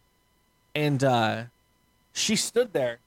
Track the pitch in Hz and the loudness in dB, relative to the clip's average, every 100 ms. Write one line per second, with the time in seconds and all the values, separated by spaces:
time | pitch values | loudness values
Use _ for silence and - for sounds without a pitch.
0 | _ _ _ _ _ _ _ 151 147 135 | _ _ _ _ _ _ _ -4 -2 2
1 | 135 120 110 110 120 _ _ _ _ _ | 2 2 2 -2 -8 _ _ _ _ _
2 | _ - - 214 - 233 240 160 123 117 | _ -6 -2 -2 0 0 0 0 -2 -6